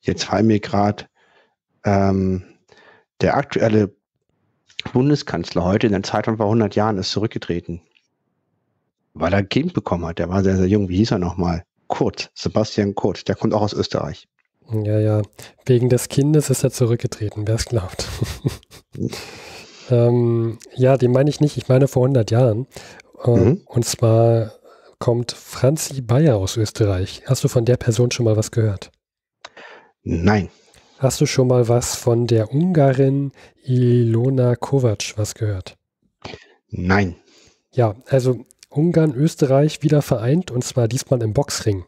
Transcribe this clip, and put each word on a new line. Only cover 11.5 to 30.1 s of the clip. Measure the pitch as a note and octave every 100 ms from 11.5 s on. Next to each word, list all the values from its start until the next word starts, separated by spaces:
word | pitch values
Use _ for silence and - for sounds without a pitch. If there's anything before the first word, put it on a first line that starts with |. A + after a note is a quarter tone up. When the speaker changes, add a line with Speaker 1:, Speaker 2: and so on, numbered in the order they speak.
| E2+ - _ _
Speaker 1:
Kurz, | - B2 - -
Sebastian | - - - A2 - G2+
Kurz. | G2 G#2+ F2+
Der | -
kommt | G2 A2+
auch | G#2+
aus | G#2
Österreich. | - - - D2 F#2 _ _ _ _ _
Speaker 2:
Ja, | A2 G#2 G#2+
ja. | G#2+ G#2+ G#2+ _ - _
Wegen | - B2 B2
des | B2 -
Kindes | - C#3 D3+ C#3+
ist | C3
er | C3
zurückgetreten, | - A#2 A#2 - - G#2+ G#2+ G#2
wer | A2
es |
glaubt. | - A#2 F2+ - - - - - - - _ - _
<laughs> | - - - - - - - - - -
Ähm, | A#2+ A#2+ A#2+ A#2+ A#2 A2+ A2 -
ja, | - B2+ C3
den | B2
meine | B2 C#3+
ich | C#3
nicht. | D3 -
Ich | -
meine | B2+ C#3
vor | -
hundert | B2+ C#3 G#2+
Jahren. | A#2 B2+ G#2+ C3+ - - - - -
Äh, | -
Speaker 1:
Mhm. | A#2+ F#2+ C#3+ _
Speaker 2:
und | -
zwar | A#2 - A2+ A2+ A#2 A#2 A2 - - - _ _
kommt | - A#2 B2
Franzi | - - - B2+ D#3 - C3+
Bayer | A#2 A#2+ D#3+ A2
aus | F#2+ -
Österreich. | G#2+ - G#2+ F#2 F#2+ - -
Hast | C3
du | C#3+
von | -
der | A2+ B2
Person | - A2+ B2
schon | -
mal | A2+ G#2+
was | G#2+
gehört? | - A2 F#2+ - _ _ _ _ _ - - - - _ _
Speaker 1:
Nein. | -